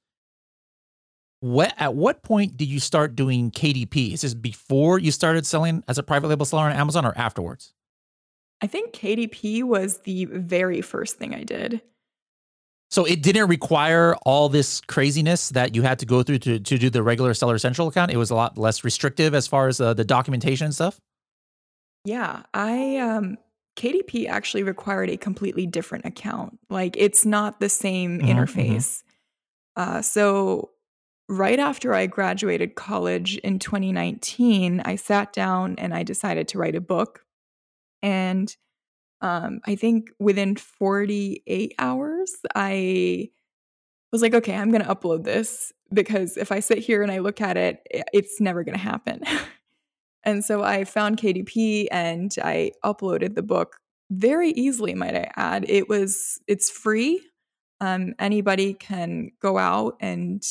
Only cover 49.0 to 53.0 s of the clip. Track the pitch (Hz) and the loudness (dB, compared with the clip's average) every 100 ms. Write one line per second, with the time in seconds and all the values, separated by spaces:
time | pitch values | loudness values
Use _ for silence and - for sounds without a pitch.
49 | - - - 302 - - _ _ _ _ | -6 -8 -4 -6 -6 -16 _ _ _ _
50 | _ _ 208 208 208 208 202 196 196 214 | _ _ -2 -2 0 0 0 0 -2 0
51 | 208 220 214 185 202 226 220 214 208 180 | 0 2 0 -2 -2 0 0 0 0 -2
52 | 170 170 196 - - - - - 208 208 | -2 -4 -4 -4 -2 0 -2 -2 -4 -2